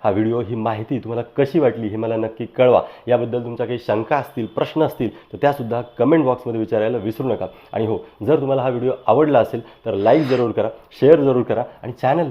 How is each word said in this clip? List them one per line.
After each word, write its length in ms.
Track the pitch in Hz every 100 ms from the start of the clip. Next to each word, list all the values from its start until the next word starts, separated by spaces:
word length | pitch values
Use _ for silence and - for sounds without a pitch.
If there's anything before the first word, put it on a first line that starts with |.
हा 60 | 110
व्हिडिओ, 300 | 98 110 117
ही 140 | 104
माहिती 440 | 110 113 107 113 131
तुम्हाला 240 | 110 117 117 -
कशी 220 | 143 170
वाटली 300 | 131 113 107
हे 80 | 107
मला 200 | 113 113
नक्की 300 | 113 - 117
कळवा. 360 | - 127 104 - - -
याबद्दल 360 | 120 117 120
तुमच्या 220 | 117 117 117
काही 120 | 120
शंका 380 | - 110 110 147
असतील, 300 | - - 110
प्रश्न 360 | - - 156
असतील 500 | 151 - 117 - _
तर 60 | -
त्यासुद्धा 400 | 143 139 113 117 120 -
कमेंट 260 | 120 165
बॉक्समध्ये 360 | 131 123 120 113
विचारायला 380 | 110 110 107 120
विसरू 300 | 104 - 135
नका. 180 | 156 92 - -
आणि 140 | 104 110
हो, 120 | 98 - _ 107
जर 140 | 156
तुम्हाला 220 | 135 135
हा 60 | 127
व्हिडिओ 220 | 120 127 - -
आवडला 320 | 120 151 135
असेल 220 | 107 117 - - 113
तर 80 |
लाईक 280 | 98 104 151
जरूर 280 | 139 127 120
करा, 180 | 110 107 - _ -
शेअर 200 | 139 160
जरूर 220 | 139 123
करा 220 | 117 110 123 -
आणि 100 | -
चॅनल 360 | - 131 160 156